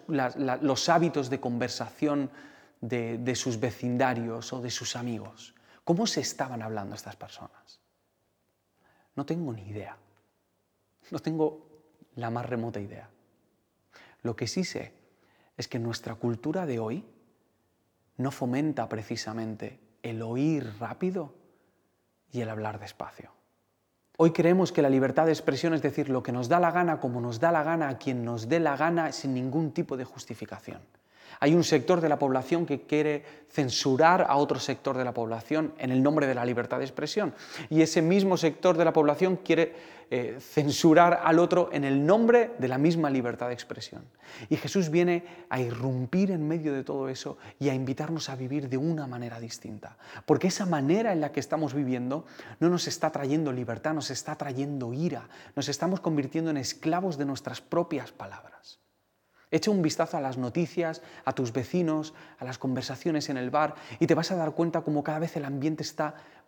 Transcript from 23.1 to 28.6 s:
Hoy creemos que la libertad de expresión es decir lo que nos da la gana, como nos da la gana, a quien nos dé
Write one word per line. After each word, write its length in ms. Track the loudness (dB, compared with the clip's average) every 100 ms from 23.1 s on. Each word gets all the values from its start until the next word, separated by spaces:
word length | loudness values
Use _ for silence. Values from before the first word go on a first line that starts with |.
| -12 -20 _ _ _ _ _ _ _ _ 4
Hoy 160 | 4
creemos 380 | 6 4 6 4
que 100 | 4
la 80 | 6
libertad 360 | 6 4 4 4
de 60 |
expresión 420 | 2 0 0 0
es 80 | 2
decir 260 | 0 -2 -2
lo 140 | -2
que 100 | -2
nos 160 | -4 2
da 120 | 4
la 100 | 4
gana, 300 | 2 0 0
como 200 | -2 -4
nos 200 | -4 0
da 100 | 2
la 140 | 2
gana, 240 | 2 0 -2
a 100 | -4
quien 260 | -4 -4
nos 240 | -4 -6 0
dé 120 | 2